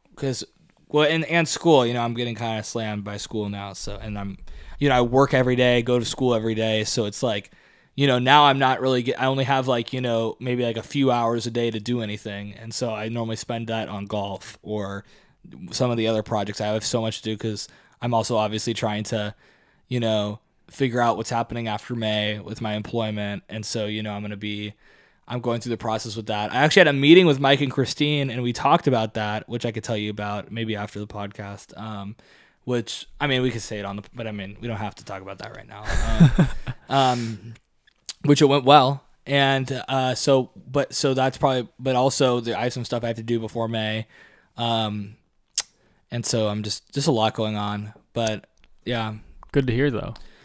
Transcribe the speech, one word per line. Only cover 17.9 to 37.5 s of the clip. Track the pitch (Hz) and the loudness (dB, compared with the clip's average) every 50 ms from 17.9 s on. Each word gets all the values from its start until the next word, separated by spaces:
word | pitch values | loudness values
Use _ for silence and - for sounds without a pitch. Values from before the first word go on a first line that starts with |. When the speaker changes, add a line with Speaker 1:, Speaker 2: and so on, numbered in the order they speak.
| _ - | _ -8
Speaker 1:
I'm | 123 123 120 | -4 0 0
also | 113 107 - 123 | 0 2 2 0
obviously | 107 107 104 107 107 - 123 110 | 0 0 0 -2 -2 -2 -2 -4
trying | - 123 107 104 107 107 | -2 -2 -2 -2 -2 -4
to, | - 123 107 104 104 - _ _ _ _ _ _ _ _ _ _ - | -4 -4 -4 -4 -4 -8 _ _ _ _ _ _ _ _ _ _ -6
you | 131 123 | -4 -2
know, | 117 113 110 107 104 104 104 - _ _ _ _ _ - | 0 0 0 0 0 -2 -6 -10 _ _ _ _ _ -14
figure | - - 139 127 113 123 | -4 -2 -2 0 2 2
out | 120 120 110 | 2 2 2
what's | 104 113 - | 0 -2 -2
happening | 123 117 113 - 117 117 117 110 | -2 -2 -2 -2 -6 -6 -4 -4
after | 104 104 - - 123 | -4 -6 -6 -6 -6
May | 117 110 107 107 107 104 104 104 104 | -2 -2 0 0 0 0 -2 -4 -6
with | 92 - 110 - | -8 -10 -10 -6
my | 113 107 107 | -6 -4 -4
employment. | 107 104 - - 117 113 110 107 104 104 101 101 92 _ - | -4 -6 -4 -4 -2 -2 -2 -4 -4 -6 -6 -6 -8 _ -10
And | 98 110 107 | -12 -10 -8
so, | - - 117 107 | -6 -4 -4 -4
you | 104 107 110 107 | -4 -4 -6 -6
know, | 107 | -6
I'm | 101 101 | -8 -8
gonna | 104 104 104 | -8 -10 -10
be, | 101 107 107 104 104 104 104 - _ _ _ _ _ _ _ _ _ _ - | -8 -8 -6 -6 -6 -8 -10 -12 _ _ _ _ _ _ _ _ _ _ -8
I'm | 120 123 | -8 -4
going | 117 123 117 117 | -2 -2 -2 -2
through | - 123 | -2 -4
the | 117 107 | -6 -4
process | 117 113 110 113 - 117 104 | -2 -2 -2 -2 -4 -6 -8
with | 113 107 | -8 -6
that. | 110 107 104 107 104 | -4 -4 -2 -2 -2
I | - 127 143 | 2 4 4
actually | 156 - 196 | 6 8 8
had | 175 151 | 6 6
a | 139 | 6
meeting | 135 139 147 170 185 185 | 4 8 10 10 10 10
with | 165 139 131 | 8 4 4
Mike | 143 135 143 135 | 4 4 4 4
and | 147 131 | 2 0
Christine, | - 147 127 - - - 147 147 151 143 139 135 | 0 0 0 0 0 -2 0 0 0 0 -2 -2
and | 113 127 | -4 -2
we | 123 120 117 | -2 -2 -2
talked | - - 143 156 - - 143 | 0 2 4 4 4 4 4
about | 127 113 110 110 - | 2 2 0 -2 -2
that, | 110 107 104 107 110 - - | -4 -4 -2 -4 -4 -6 -6
which | 113 120 - | -8 -4 -4
I | 120 | -4
could | 113 117 - | -6 -6 -4
tell | - 113 | -4 -2
you | 104 104 107 | -2 -2 -4
about | 101 101 104 104 104 104 98 - | -4 -6 -6 -6 -6 -6 -8 -8
maybe | 107 117 113 110 107 | -8 -6 -4 -4 -4
after | 101 104 - - 104 | -6 -6 -8 -8 -10
the | 104 104 | -12 -10
podcast. | - 104 101 101 104 - 104 101 101 101 - - - - | -8 -10 -10 -10 -10 -12 -12 -12 -12 -14 -16 -20 -16 -14
Um, | 110 110 107 101 98 101 110 _ - _ - - _ _ _ _ - | -12 -10 -10 -10 -10 -12 -14 _ -20 _ -20 -20 _ _ _ _ -6
which, | 123 123 120 113 - - - - - - - | -2 -2 -2 -2 -4 -10 -12 -12 -14 -8 -4
I | 147 143 | -2 0
mean, | 135 127 | 0 2
we | 127 131 | 0 0
could | 113 113 | -2 -4
say | - - 110 104 | -8 -8 -8 -8
it | 101 | -6
on | 98 98 104 | -6 -8 -8
the, | 98 - - | -10 -14 -12
but | 120 113 110 | -10 -10 -8
I | |
mean, | 104 104 95 98 104 - | -8 -8 -10 -10 -12 -10
we | 117 120 | -8 -8
don't | 110 101 | -6 -6
have | 107 101 - | -6 -8 -10
to | - - | -12 -14
talk | - 98 95 | -14 -12 -12
about | 95 95 98 98 | -12 -14 -14 -12
that | 107 107 107 | -14 -14 -14
right | 107 - - | -16 -18 -18
now. | 104 104 107 - - - - - - 220 175 131 - - | -18 -12 -6 -2 0 2 2 4 6 8 8 8 8 6
Um, | 151 - - - - - 123 - - - | 2 2 2 -4 -6 -6 -10 -10 -6 -2
Speaker 2:
<laughs> | |
Speaker 1:
um, | 127 139 131 127 123 120 117 113 110 101 98 117 | 2 2 4 4 2 0 -2 -6 -8 -10 -12 -16